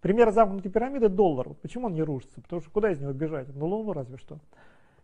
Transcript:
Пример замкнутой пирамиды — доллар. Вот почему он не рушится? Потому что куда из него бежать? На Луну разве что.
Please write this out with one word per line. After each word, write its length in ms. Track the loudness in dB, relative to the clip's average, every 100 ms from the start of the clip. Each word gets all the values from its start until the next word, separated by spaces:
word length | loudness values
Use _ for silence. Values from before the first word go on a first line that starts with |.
Пример 300 | 2 6 6
замкнутой 400 | 6 4 2 -4
пирамиды — 360 | -2 -2 2 2
доллар. 400 | 4 4 4 -4
Вот 120 | -8
почему 260 | -12 -8 -6
он 60 |
не 100 | -2
рушится? 380 | -2 -4 -8 -20
Потому 200 | -10 -10
что 100 | -4
куда 200 | -2 0
из 80 | -2
него 140 | -4
бежать? 420 | -4 -4 -6 -8 -6
На 100 | -4
Луну 280 | -4 -4
разве 240 | -6 -8 -12
что. 220 | -16 -18 _ -20 -20 _ _ _